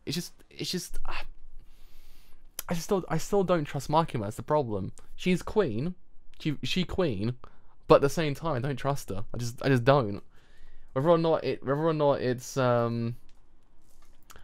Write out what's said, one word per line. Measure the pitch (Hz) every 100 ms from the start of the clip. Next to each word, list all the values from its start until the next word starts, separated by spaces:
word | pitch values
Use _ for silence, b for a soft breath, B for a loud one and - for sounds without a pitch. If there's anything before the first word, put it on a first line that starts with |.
| -
it's | 160
just, | - - -
it's | - 156
just, | 180 - - -
I, | - - - - - - b b b b b b b - - -
I |
still, | 170 - 196 -
I | 160
still | - 202 180
don't | 175
trust | 147 139 -
Makima. | 151 165 127
That's | 101 -
the |
problem. | - 151 117 101 92 - b b
She's | 180 180
queen. | - 214 160 107 165 - - - - -
She, | 156 143
she | - 185
queen. | - - 170 95 113 - b b b b -
But | 156
at |
the | 135
same | - 156 139
time, | 165 127
I | 139
don't | 131
trust | 139 139 -
her. | 98 -
I | 117
just, | 120 123
I | 139
just | 131 117
don't. | 143 104 101 - b b b b b b
Whether | 131 156
or | 165
not | 165 156
it, | 131 -
whether | 123 143 165
or |
not | 156 143 127
it's, | 127 123 - 139
um, | 123 120 117 117 117 117 - - - - - - - - - - - b